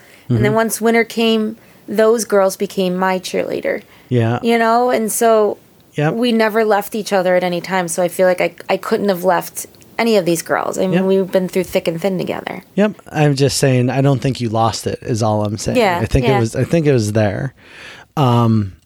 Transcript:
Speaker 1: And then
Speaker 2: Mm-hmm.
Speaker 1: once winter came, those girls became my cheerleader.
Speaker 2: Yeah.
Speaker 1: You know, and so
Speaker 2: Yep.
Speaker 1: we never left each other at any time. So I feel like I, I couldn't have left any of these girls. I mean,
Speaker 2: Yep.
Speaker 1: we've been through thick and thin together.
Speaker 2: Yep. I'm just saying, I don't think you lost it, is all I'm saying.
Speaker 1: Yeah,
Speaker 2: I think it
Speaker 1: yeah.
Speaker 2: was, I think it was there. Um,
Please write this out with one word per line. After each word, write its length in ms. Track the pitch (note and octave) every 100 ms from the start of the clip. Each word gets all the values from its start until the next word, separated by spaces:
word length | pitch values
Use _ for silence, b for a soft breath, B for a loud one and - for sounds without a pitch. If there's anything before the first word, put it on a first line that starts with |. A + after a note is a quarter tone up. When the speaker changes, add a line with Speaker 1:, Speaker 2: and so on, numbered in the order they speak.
| B B B
Speaker 1:
And 80 | -
then 80 | G#3+
Speaker 2:
Mm-hmm. 100 | A3
Speaker 1:
once 240 | A3+ -
winter 220 | A3+ A#3
came, 540 | A3+ - A3+ A3+ G#3+ A3+ B B B
those 360 | G#3 A3 A#3
girls 320 | G3+ G3+ F#3+ -
became 400 | G3 - F#3 F3+
my 240 | F#3+ F#3
cheerleader. 640 | F#3 F#3+ F3 - - - - B B
Speaker 2:
Yeah. 320 | B2 A2+ A#2
Speaker 1:
You 160 | A#3 A#3
know, 320 | A3+ A#3 B3
and 220 | A3+ A3
so 460 | - A#3 A3 G#3 - _ _ _ -
Speaker 2:
Yep. 180 | D3
Speaker 1:
we 180 | A3+ B3
never 320 | A3+ A3 G#3+
left 320 | G#3+ G3+ G#3 A3+
each 160 | F#3+
other 240 | G3+ F3+ F3+
at 80 |
any 160 | F3+ F3
time. 300 | E3+ F#3+ F3
So 120 | F3
I 60 | F3
feel 180 | E3+ F#3
like 120 | F3+
I, 140 | F3 - -
I 80 | G3
couldn't 320 | - A3 G3+
have 160 | F3+ F#3
left 400 | E3+ - - - - - -
any 180 | A#3 G#3+
of 80 |
these 180 | E3+ E3+
girls. 360 | - C#3+ - -
I 40 |
mean, 100 | F#3+
Speaker 2:
Yep. 100 | F3 F#3+
Speaker 1:
we've 240 | F#3+ F#3+
been 180 | F#3+ F#3
through 160 | F#3+ F3
thick 240 | F#3 E3+
and 100 | E3
thin 180 | G3 F#3
together. 460 | D#3 E2 - - - -
Speaker 2:
Yep. 260 | G#3 - -
I'm 240 | - D3+ C3+
just 220 | C#3 -
saying, 320 | C#3+ B2+ B2
I 100 | B2
don't 200 | C#3 C3+
think 200 | C#3 A#2+
you 80 | A#2
lost 400 | A2 A2+ - G#2+
it, 120 | G#2
is 200 | - A2+
all 220 | A2 G#2+
I'm 140 | G#2 G#2+
saying. 200 | - B3
Speaker 1:
Yeah, 220 | G#3 F3
Speaker 2:
I 40 | A2+
think 200 | C#3+ C3
it 40 |
Speaker 1:
yeah. 100 | -
Speaker 2:
was, 160 | A2+ -
I 80 |
think 220 | B2 E3+ D3
it 80 |
was 180 | C3 G#2
there. 400 | G#2+ G#2 G#2+ C3+ - B B B B B -
Um, 580 | C3 A#2+ A#2 A2 G2+ -